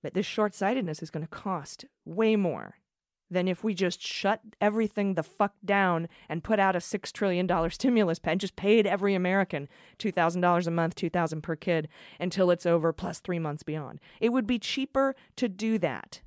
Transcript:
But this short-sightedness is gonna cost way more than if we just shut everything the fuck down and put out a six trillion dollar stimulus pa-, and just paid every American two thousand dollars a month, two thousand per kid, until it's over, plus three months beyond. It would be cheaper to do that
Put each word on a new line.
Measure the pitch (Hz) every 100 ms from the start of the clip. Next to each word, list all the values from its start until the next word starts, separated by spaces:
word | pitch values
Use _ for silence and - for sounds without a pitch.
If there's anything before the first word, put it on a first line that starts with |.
But | 143
this | 180
short-sightedness | 175 - 208 - 196 254 185 156
is | 160
gonna | 160 160
cost | - 202 180 139 - - _
way | - 170 220 220
more | 180 110 50 - _ _ _ _ _
than | 180 185
if | 175
we | 220
just | 180 185 -
shut | - - 196 214 - -
everything | 208 214 220 - 202
the | 175
fuck | 156 - 202 _
down | 190 196 190 165 165 - -
and | 165
put | - 214
out | 196
a | 180
six | - 208 -
trillion | - 202 180 180
dollar | 175 165
stimulus | - 262 240 196 165
pa-, | -
and | 175
just | 190 -
paid | 190 226 208
every | 185 202
American | 190 180 190 185 156 139 - - _
two | 214
thousand | 180 165 175
dollars | 175 175 170
a |
month, | 170 170 -
two | 170
thousand | 175 165 160
per | 151
kid, | 160 - 165 156 - - -
until | 175 180 180
it's | 175 175
over, | 170 160
plus | 160 180 165
three | - 175
months | 160 147
beyond. | - 156 139 - - -
It | 226
would | 247 208
be | 240
cheaper | - - 262 269 269 262 _ -
to | 247
do | 185 220 220
that | 160 117 - -